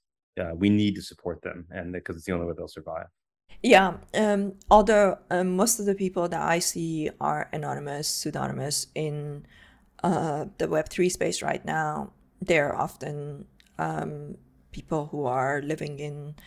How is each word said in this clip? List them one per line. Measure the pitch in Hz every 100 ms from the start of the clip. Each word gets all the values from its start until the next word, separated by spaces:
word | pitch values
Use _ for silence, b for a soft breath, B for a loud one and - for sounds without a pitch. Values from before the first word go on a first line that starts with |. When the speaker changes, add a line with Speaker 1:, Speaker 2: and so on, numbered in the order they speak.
| _ _ _ -
Speaker 1:
uh, | 85
we | 82 101
need | 104 104 92
to |
support | - - 90 80
them, | 87 87 82
and | 90 87
because | 90 -
it's | 82 87
the |
only | 90 85
way | 82
they'll | 85
survive. | - 82 82 - _ _ _ _ b
Speaker 2:
Yeah, | 240 190 190 170 -
um, | - 208 202 202 - -
although, | 208 214 208 196 - -
um, | 180 185 180
most | 226 -
of | 202
the |
people | 196 190 190 170
that | 165
I | 151 170
see | 170 - 165 160 151 -
are | 147 151 -
anonymous, | 151 147 139 143 143 151
pseudonymous | - 156 143 135 131 135 139 -
in, | - 156 147 147 143 b b b b b -
uh, | 175 165 160 147 143 -
the | 160
Web | 156 156
three | - 180
space | 180 - -
right | 151 143
now, | 156 156 151 151 139 - _ _
they're | - 165 143 -
often, | 165 - 151 147 143 143 - _ _ -
um, | 160 160 156 151 147 - - _ _
people | - - 160 147
who | 147
are | 135 131 131 143
living | 143 160 151 139
in | 147 147 147 147